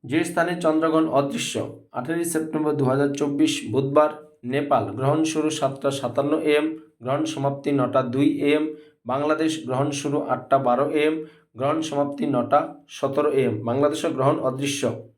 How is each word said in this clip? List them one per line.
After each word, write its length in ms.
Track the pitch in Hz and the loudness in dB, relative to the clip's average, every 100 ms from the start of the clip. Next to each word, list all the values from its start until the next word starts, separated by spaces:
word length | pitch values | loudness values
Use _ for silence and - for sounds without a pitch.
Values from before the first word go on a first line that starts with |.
যে 200 | 131 156 | -2 -2
স্থানে 360 | 170 170 170 170 | 0 0 0 0
চন্দ্রগ্রহণ 480 | 165 156 160 156 160 | 0 2 2 2 2
অদৃশ্য, 720 | 135 143 233 - 110 - - _ | 2 0 -4 -4 -4 -6 -12 _
আঠারোই 320 | - 127 170 | -8 -4 -4
সেপ্টেম্বর 480 | 170 156 156 156 151 | -2 -2 -2 -2 0
দু 120 | 139 | 2
হাজার 240 | 131 135 143 | 2 2 0
চব্বিশ 580 | - 143 143 151 - 117 | 0 -2 2 2 2 -2
বুধবার 400 | 120 135 143 151 - - _ | -2 2 4 2 0 -18 _
নেপাল 400 | 120 139 143 131 | -4 -2 2 0
গ্রহণ 400 | 101 110 135 156 | 0 -2 0 2
শুরু 260 | 156 156 151 | 0 0 -2
সাতটা 400 | 143 143 135 143 | 0 -2 0 -2
সাতান্ন 500 | 139 127 - 143 156 | -2 -2 -2 0 0
এম, 380 | 151 147 156 156 - _ | 2 2 0 -6 -16 _
গ্রহণ 220 | 120 143 | -4 -2
সমাপ্তি 480 | 156 143 139 139 147 | -2 -2 -2 -2 0
নটা 300 | 143 123 131 | 0 2 0
দুই 380 | 123 127 147 - | 0 2 2 2
এম। 340 | 147 147 156 151 - _ 120 | 2 2 0 -6 -18 _ -6
বাংলাদেশ 600 | 131 147 156 160 156 123 | -2 0 2 0 -2 -4
গ্রহণ 240 | 127 147 | -2 0
শুরু 300 | 139 147 147 | -2 -2 -2
আটটা 380 | - 127 - 135 | -2 -4 2 2
বারো 320 | 123 123 147 | 4 2 2
এম, 340 | 156 151 156 156 - _ 113 | 2 0 0 -8 -18 _ -4
গ্রহণ 260 | 139 160 | -2 -2
সমাপ্তি 440 | 156 143 143 - 147 | -2 -2 -2 -2 -2
নটা 480 | 127 117 143 160 - _ | 0 2 2 2 -10 _
সতেরো 420 | - 139 - 147 | -4 -2 0 2
এম। 340 | 135 127 107 | 2 2 0
বাংলাদেশের 460 | 113 127 147 151 165 | -2 2 2 0 -4
গ্রহণ 300 | 127 135 160 | 0 2 2
অদৃশ্য। 640 | 131 131 139 - 123 113 - | -2 -2 -4 -2 -2 -4 -14